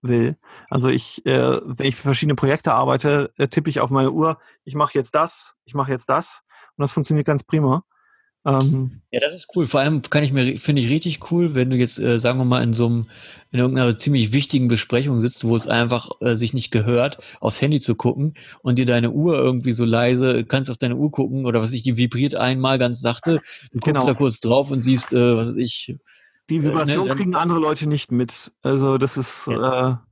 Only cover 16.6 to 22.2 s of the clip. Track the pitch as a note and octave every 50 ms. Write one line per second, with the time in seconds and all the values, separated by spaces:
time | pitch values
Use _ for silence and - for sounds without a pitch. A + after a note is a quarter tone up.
16.6 | A2+ - - A#2+ G#2 A2+ A#2+ A#2+ B2 C#3+ - - - - - - - - - -
17.6 | C3+ C#3+ D3+ C#3+ - - A2 - - A#2+ - C3 C#3+ D#3 D3 - - - - -
18.6 | _ B2+ B2 B2 C3 B2 A#2+ A#2+ A#2 A#2 A2+ C#3+ D3+ F3 E3 C#3 C3 B2+ B2+ B2
19.6 | B2 C3 A#2 A2+ A#2+ A#2 A2+ A2+ A#2+ A#2+ B2+ B2 C3 C3 B2 A#2 A2+ - - C3+
20.6 | C3+ C3 A#2+ - - A#2+ B2 C3 C#3+ D3+ C#3+ - C3 - B2+ C3+ C3+ B2 A#2 A#2
21.6 | A2 A2 B2+ B2 A2+ C3 A#2+ A2+ B2 A#2+ - A#2+